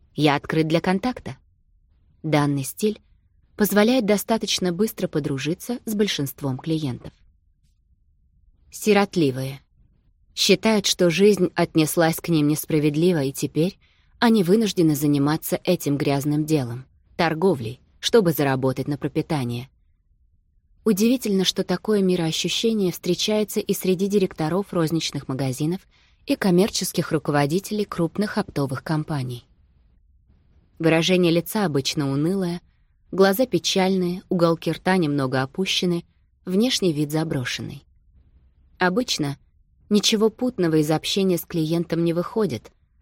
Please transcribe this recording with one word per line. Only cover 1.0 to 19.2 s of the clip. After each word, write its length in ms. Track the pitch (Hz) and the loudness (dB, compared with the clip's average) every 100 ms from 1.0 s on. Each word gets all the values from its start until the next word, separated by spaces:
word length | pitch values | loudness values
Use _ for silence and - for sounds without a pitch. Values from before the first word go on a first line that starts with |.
| 254 - - 135 _ _ _ _ _ _ _ _ | -2 -8 -12 -18 _ _ _ _ _ _ _ _
Данный 420 | 160 151 147 143 | 0 2 2 -2
стиль 380 | 135 - 214 214 _ _ _ _ _ - | -6 -4 -4 -4 _ _ _ _ _ -2
позволяет 500 | 208 202 220 262 202 | 0 4 4 2 2
достаточно 640 | 208 - - 196 - 180 | 0 0 -4 -2 -2 -2
быстро 360 | 170 220 - 185 | 0 -2 -2 -4
подружиться 720 | 156 147 139 139 180 - 240 - | -2 -2 -4 -4 -6 -6 -8 -6
с 100 | 208 | -2
большинством 640 | 208 - 139 - 139 131 | -2 -2 -6 -4 -6 -6
клиентов. 520 | 165 160 143 120 - - _ _ _ _ _ _ _ _ _ _ _ _ _ _ _ | -4 -4 -4 -8 -12 -18 _ _ _ _ _ _ _ _ _ _ _ _ _ _ _
Сиротливые. 920 | - 220 202 202 180 143 127 135 135 _ _ _ _ _ _ _ | -4 2 4 2 2 0 0 -6 -10 _ _ _ _ _ _ _
Считают, 540 | - - 185 220 214 196 | -4 2 2 4 2 0
что 240 | - 175 | 2 2
жизнь 400 | 160 202 190 175 | 6 4 4 2
отнеслась 640 | - 170 165 151 - 160 165 | 0 0 2 2 2 2 0
к 140 | - | 0
ним 180 | 160 147 | 2 2
несправедливо, 760 | 151 - 156 151 147 175 170 | 0 0 0 2 2 2 2
и 100 | 135 | 0
теперь 460 | 135 143 147 175 - _ _ _ _ | -4 -4 -2 -2 -4 _ _ _ _
они 260 | 240 226 | 2 4
вынуждены 520 | 170 220 214 190 160 143 | 4 2 2 2 2 2
заниматься 640 | 147 143 143 156 - 180 | 2 2 2 -2 -2 -4
этим 320 | - 180 151 143 | 0 0 0 -2
грязным 480 | 147 139 143 147 | 0 0 0 -2
делом — 440 | 151 156 120 120 - _ _ - | 0 0 -2 -8 -14 _ _ -2
торговлей, 680 | 170 156 190 139 113 127 _ _ | -2 2 0 0 -4 -12 _ _
чтобы 320 | - 240 170 | 2 4 4
заработать 560 | 156 139 131 131 127 135 | 2 0 2 0 -2 -4
на 100 | 147 | -4
пропитание. 720 | 147 160 | -4 -4